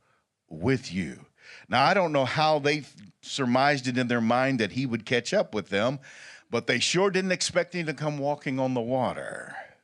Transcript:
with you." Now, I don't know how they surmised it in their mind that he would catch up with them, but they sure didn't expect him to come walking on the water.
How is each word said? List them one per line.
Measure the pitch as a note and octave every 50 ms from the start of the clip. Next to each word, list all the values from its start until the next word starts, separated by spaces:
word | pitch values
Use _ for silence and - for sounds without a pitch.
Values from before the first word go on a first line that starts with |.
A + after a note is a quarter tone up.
| _ _ _ _ _ _ _ _ _ _
with | E2 D#2 D#2+ B2 C3+ B2 - - E2
you." | G2 F2+ D2 B1 - - _ _ _ - - - - - _
Now, | F#2 B2 C3+
I | D#3 F#3
don't | G3+ F#3 E3 D3+
know | C#3 C3
how | A#2+ - D3+ D#3 D#3 D#3 D3+
they | C#3 C#3+ D3+ D#3 C3+ - - - - - _ _ -
surmised | - - - C#3 B2 A#2+ B2+ C3+ C#3+ D3 C#3 B2 B2+
it | B2+ B2
in | B2+ A#2
their | B2 A#2+
mind | A2+ A2+ A#2+ B2 C3 C3+ C#3 A#2+
that | A2 G2 -
he | B2 C#3
would | C3 A2+ A#2 G2+
catch | - B2+ A#2+ A#2+ - -
up | G3+ - - -
with | G#2+ F#2 -
them, | G2 G2 G#2+ B2 C#3+ C#3 - - - - - - - - - _
but | - A#2 A2+ -
they | B2+ A#2+
sure | A#2 - - E3+ G3 G3+
didn't | F3+ F#3+ F#3+ F#3+ F#3
expect | F3+ - - - F3+ E3+ E3+ -
him | F3+ E3+ D3+
to | D3
come | B2 C#3+ D3+ D3+ C#3+
walking | C#3 C#3+ D3 C#3 - D3 C3+ C3
on | C3 C3 C3
the | B2
water. | A2+ A#2 B2+ C3 B2 G2 E2 - - - - - - - - - - - - _